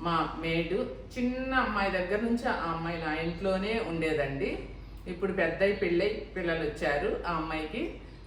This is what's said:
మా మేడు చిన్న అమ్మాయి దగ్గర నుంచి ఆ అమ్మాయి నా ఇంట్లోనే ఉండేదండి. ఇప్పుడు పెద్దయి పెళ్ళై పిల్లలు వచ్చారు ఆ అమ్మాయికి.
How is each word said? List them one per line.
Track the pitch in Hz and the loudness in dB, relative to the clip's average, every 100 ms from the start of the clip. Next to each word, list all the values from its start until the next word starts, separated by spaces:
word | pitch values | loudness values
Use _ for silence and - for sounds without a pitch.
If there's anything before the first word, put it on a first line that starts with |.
| 170 | 0
మా | 165 151 - | 2 2 -2
మేడు | 165 165 165 196 254 - - 254 | 0 0 2 0 -2 -6 -10 -2
చిన్న | 247 254 262 262 220 | 0 0 0 2 2
అమ్మాయి | 208 196 185 | 2 2 2
దగ్గర | 185 208 226 | 0 0 2
నుంచి | 233 240 | 2 2
ఆ | 202 170 165 | 0 0 -2
అమ్మాయి | 165 170 160 | -2 -2 -2
నా | 156 165 | -2 -2
ఇంట్లోనే | 170 190 190 202 226 - | 0 0 2 2 0 0
ఉండేదండి. | 165 160 156 135 139 214 - - - - - - | 0 2 2 0 0 -2 -2 -6 -12 -14 -12 -8
ఇప్పుడు | 175 196 185 | -2 0 2
పెద్దయి | 160 165 196 202 | 2 4 4 4
పెళ్ళై | 180 170 196 - - 185 | 2 4 4 0 -4 -4
పిల్లలు | 170 165 151 | 0 0 0
వచ్చారు | - 165 143 202 - 175 | 0 0 2 2 0 0
ఆ | 165 | -2
అమ్మాయికి. | 156 156 156 214 339 - - - | -2 -2 -4 -2 -4 -6 -12 -16